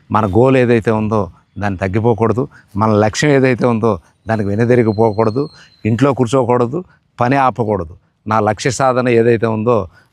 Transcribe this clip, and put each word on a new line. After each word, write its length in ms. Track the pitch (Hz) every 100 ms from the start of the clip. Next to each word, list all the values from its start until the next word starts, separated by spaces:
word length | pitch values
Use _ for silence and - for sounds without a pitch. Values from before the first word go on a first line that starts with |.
| -
మన 160 | 107 107
గోల్ 300 | 110 131 131
ఏదైతే 340 | 120 117 113
ఉందో 400 | 110 107 107 95 - _ -
దాన్ని 200 | 104 92
తగ్గిపోకూడదు. 680 | 98 107 117 104 113 107 143 - _ 98
మన 160 | 110
లక్ష్యం 380 | 104 107 - 151
ఏదైతే 360 | 139 131 117 127
ఉందో 340 | 113 113 92 _ _ 98
దానికి 200 | 110 98
వెనుదిరిగిపోకూడదు. 1000 | 101 117 123 110 104 113 104 110 117 151 - - _ 107
ఇంట్లో 260 | 110 143
కూర్చోకూడదు, 720 | 123 117 135 117 123 120 160 - _ _ -
పని 160 | 123 139
ఆపకూడదు. 600 | 131 107 107 98 82 - _ _ 104
నా 140 | 110
లక్ష్య 300 | 107 104 139
సాధన 380 | 117 131 127 123
ఏదైతే 380 | 117 117 117 113
ఉందో 420 | 110 113 113 87 _ _